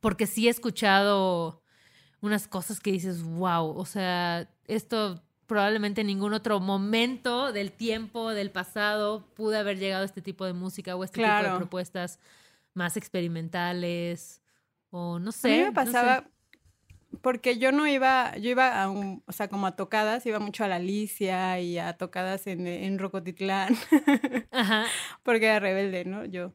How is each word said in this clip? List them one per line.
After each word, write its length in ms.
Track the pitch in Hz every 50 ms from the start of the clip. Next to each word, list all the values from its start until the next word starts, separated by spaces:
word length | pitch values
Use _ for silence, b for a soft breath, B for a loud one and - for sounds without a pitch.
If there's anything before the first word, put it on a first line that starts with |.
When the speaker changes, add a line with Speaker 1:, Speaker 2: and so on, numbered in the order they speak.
Speaker 1:
porque 280 | - 220 196 - 220 196
sí 180 | - - 220
he 40 | 233
escuchado 1080 | 233 - - 240 185 - 226 208 196 196 202 202 208 196 190 185 180 170 165 160 165 - b b b b b b b b b b b b
unas 260 | - 208 214 202 208
cosas 320 | - - 190 170 - 214 -
que 140 | - 208 190
dices, 320 | 185 165 190 180 170 165
"Wow", 520 | 160 165 170 185 185 170 170 165 156 156
o 80 | 143 185
sea, 640 | - - 208 185 185 180 175 180 175 170 170 170 - _ _ _ -
esto 520 | - 220 - _ - 220 214 202 180 170 _ _ _ _ _ _
probablemente 540 | 226 208 196 202 214 220 208 208 202 220 214
en 40 |
ningún 280 | 202 196 196 196 208 208
otro 260 | 220 214 226 214 196
momento 920 | 185 190 196 196 196 202 220 226 233 240 254 240 - 254 240 240 269 277 226
del 200 | 202 202 190 -
tiempo, 580 | _ 220 233 220 220 226 214 _ 233 226 226
del 220 | 220 208 196 196 -
pasado, 760 | 190 180 - - 214 208 208 208 214 208 208 208 220 180 _ _
pude 240 | - 220 214 214 214
haber 200 | 208 202 202 190
llegado 220 | 190 196 190 190 196
a 40 |
este 160 | 196 196 196 175
tipo 220 | 196 185 _ 190
de 80 | 185 180
música 420 | 180 185 185 185 - 185 - 180
o 80 | 180 185
este 140 | 185 -
tipo 100 | - 226
de 40 | 220 208 208 208
Speaker 2:
Claro. 140 | 202 185
Speaker 1:
propuestas 640 | 185 180 180 - 180 180 - _ 185 175 175 - b b b b b b b b b b b b
más 220 | 185 180 175 -
experimentales, 1500 | 220 - - - 185 175 170 170 165 165 165 170 180 175 175 180 180 175 175 175 175 170 175 175 170 - - - _ _ _ _ _ _ _ _ _ _ _
o 280 | - 175 175 175 170 170
no 120 | 170 214
Speaker 2:
A 20 | 226
mí 0 |
Speaker 1:
sé, 260 | - - 247 214 -
Speaker 2:
me 60 | 349
Speaker 1:
no 60 | 403
sé. 20 | -
Speaker 2:
pasaba, 500 | 330 269 240 240 247 240 240 254 262 - - _ _ _ _ _ _ _ _ _ _ _ _ - - _ _ - - _
porque 360 | 254 254 240 - 254 254 226
yo 140 | 247 262 269
no 140 | 285 302
iba, 500 | 302 285 269 262 262 262 262 247 - -
yo 140 | - 202 240
iba 320 | 247 247 262 254 240 - 196
a 80 | 190
un, 320 | 196 202 202 196 190 - _
o 60 | - 190
sea, 160 | - 214 196
como 180 | - 202 196
a 100 | 190 180
tocadas, 480 | - 196 185 - 214 214 214 220 247 233
iba 120 | 240 214 214
mucho 260 | 208 208 196 - 220
a 40 | 202
la 80 | 185
Alicia 840 | 175 180 185 196 208 214 202 - - 208 185 185 185 185 185 185 180
y 180 | 180 175 175 170
a 160 | 165 170 170
tocadas 500 | _ 185 175 - 185 185 185 190 190 190
en, 200 | 202 185 170 180
en 320 | 175 175 175 185 190 196 190
Rocotitlán, 760 | 190 190 180 190 170 175 175 - 190 196 190 196 190 190 247 226 - -
<laughs> 600 | - 285 - - 285 240 - 269 247 254 226 -
Speaker 1:
Ajá. 360 | - 254 233 190 220 214 220 233 B B B B B B _
Speaker 2:
porque 240 | - 233 226 220
era 140 | 220 220 214
rebelde, 440 | 196 196 190 190 196 196 185 180 180
¿no? 200 | 180 190 208 -
Yo. 280 | - 180 180 175 180 175